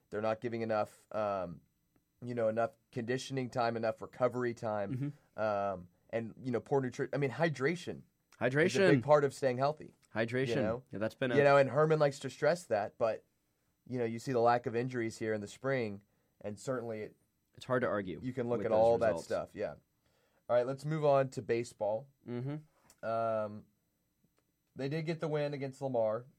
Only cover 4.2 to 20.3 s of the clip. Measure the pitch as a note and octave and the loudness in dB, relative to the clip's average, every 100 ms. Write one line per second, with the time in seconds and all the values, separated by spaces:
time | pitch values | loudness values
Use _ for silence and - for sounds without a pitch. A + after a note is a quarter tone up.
4.2 | B2+ B2 A#2+ A#2 A2+ G#2+ G2+ B2+ C#3+ C#3+ | 0 0 -4 -2 -4 -4 -4 -4 -6 -8
5.2 | _ - G#2+ G2+ G2+ F#2 F2+ _ - A2+ | _ -4 0 0 0 -4 -10 _ -6 -6
6.2 | A2+ - B2+ A2+ - C#3 B2+ - C3 C#3+ | -6 -8 -4 -4 0 0 0 -4 -4 -2
7.2 | C#3 A#2 E3+ C3+ C#3 F3 - C#2 - _ | -2 0 -2 0 -2 -2 -8 -12 -14 _
8.2 | _ - B2+ C#3 E3+ F#3+ F#3 C#3 B2+ D3+ | _ -4 0 2 2 4 6 6 6 6
9.2 | C#3+ - C3 B2 C#3+ D3 - _ _ G#2+ | 4 0 -2 0 0 -2 -10 _ _ -4
10.2 | A2+ B2+ C3 C3+ A2 B2 - G2 A2 - | -2 0 0 0 0 -2 -6 -4 -4 -2
11.2 | C3 C#3 C#3+ C#3 C3 C3+ D#3 D#3 C#3+ - | 0 4 8 8 6 4 4 4 2 0
12.2 | C3 - D3 F3 - G#2+ G#2+ - A2+ - | -8 0 0 0 0 -2 -2 0 0 0
13.2 | _ _ _ _ _ _ - B2 A2+ A#2 | _ _ _ _ _ _ -8 -4 -2 -4
14.2 | C3+ B2 A#2 B2 A#2+ A#2 B2+ B2 A2+ - | 0 4 6 4 2 -2 -2 -2 -4 -4
15.2 | A2 A2 G2+ - C3+ C3 A2 G2 _ _ | -2 -2 -4 -6 -2 -2 -2 -6 _ _
16.2 | _ _ G#2 G2+ - B2+ A#2 A2 G#2 - | _ _ -10 -8 -6 -6 -6 -8 -10 -14
17.2 | _ _ _ - - B2+ A#2 G#2 F#2 D2+ | _ _ _ -12 -2 0 2 -2 -2 -6
18.2 | B2+ B2 A#2+ A#2 A2 A2 A2+ A#2 A2+ F2 | -6 -4 -2 0 2 4 6 4 2 0
19.2 | - F#2+ - F2+ F2+ C#2+ _ _ _ _ | -2 -4 -4 -6 -6 -8 _ _ _ _
20.2 | _ | _